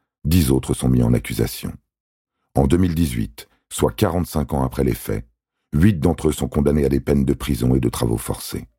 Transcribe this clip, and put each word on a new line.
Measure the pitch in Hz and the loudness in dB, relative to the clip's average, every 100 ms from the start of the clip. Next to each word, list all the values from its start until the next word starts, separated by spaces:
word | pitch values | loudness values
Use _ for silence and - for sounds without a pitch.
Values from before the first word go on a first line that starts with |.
| _ _ | _ _
dix | 73 90 69 | 2 2 4
autres | 65 - 67 | 2 0 -2
sont | 64 | 2
mis | 64 | 2
en | 58 60 | 4 2
accusation. | - 57 58 - - - _ _ _ _ _ _ _ | -2 -4 -4 -4 -12 -14 _ _ _ _ _ _ _
En | - 69 | 0 2
deux | 87 | 2
mille | 92 | 2
dix-huit, | 80 80 60 53 - - _ - | 0 -2 -2 -6 -8 -20 _ -12
soit | - 73 | -2 -2
quarante-cinq | - 98 85 80 78 71 | 0 0 0 -2 -4 -2
ans | 71 | -2
après | 65 - | -2 0
les | 67 | -2
faits, | 57 - 52 - _ _ _ - | -2 -6 -8 -8 _ _ _ -4
huit | 71 98 87 | 2 4 4
d'entre | 85 78 78 | 0 2 0
eux | |
sont | 71 65 | -2 -2
condamnés | 73 71 76 67 | 0 2 2 2
à | |
des | 67 | 0
peines | 62 71 67 | 2 0 2
de | |
prison | 65 - 65 60 | -2 -2 0 2
et | 65 | 2
de | 62 | 0
travaux | - 58 57 | -2 -2 -2
forcés. | - 52 - - 57 | -4 -8 -8 -12 -12